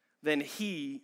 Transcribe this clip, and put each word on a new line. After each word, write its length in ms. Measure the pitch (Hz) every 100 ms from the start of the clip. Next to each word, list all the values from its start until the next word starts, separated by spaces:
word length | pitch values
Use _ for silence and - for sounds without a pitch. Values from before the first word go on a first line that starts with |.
| _ _
than 200 | 151 147
he 600 | 143 - 208 175 139 139